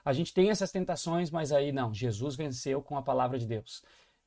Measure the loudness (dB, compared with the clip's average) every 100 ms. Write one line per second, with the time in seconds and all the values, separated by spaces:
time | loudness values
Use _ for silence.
0 | 0 0 2 4 4 4 0 -2 -2 -2
1 | -2 0 0 -2 2 2 4 0 -2 -2
2 | -2 -2 -4 -4 -6 -4 -2 -2 -2 -4
3 | 0 2 2 0 -4 -4 -8 -16 -20 -20
4 | _ _